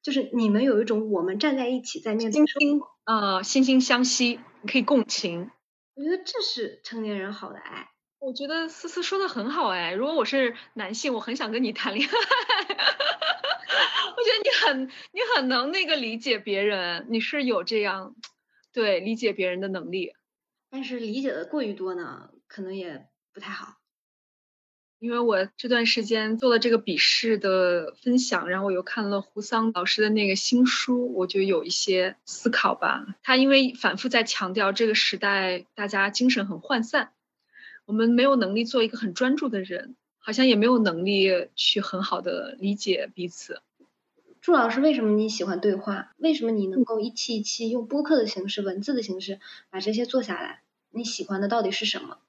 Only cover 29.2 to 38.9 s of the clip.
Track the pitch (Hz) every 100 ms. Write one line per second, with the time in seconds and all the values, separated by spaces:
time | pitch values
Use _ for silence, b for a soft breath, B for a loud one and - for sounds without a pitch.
29.2 | 190 208 208 226 226 220 180 - 214 214
30.2 | 202 190 - 247 254 - - 247 247 220
31.2 | 185 196 196 170 165 180 - 185 185 -
32.2 | - - 226 196 - - 170 - - -
33.2 | - 262 269 277 254 247 196 185 254 233
34.2 | 220 - 190 190 196 196 226 214 - 190
35.2 | 202 196 185 180 - - 202 208 196 202
36.2 | 254 247 196 165 - 254 226 285 - _
37.2 | _ _ B B B B - 214 233 240
38.2 | 269 254 190 214 226 254 226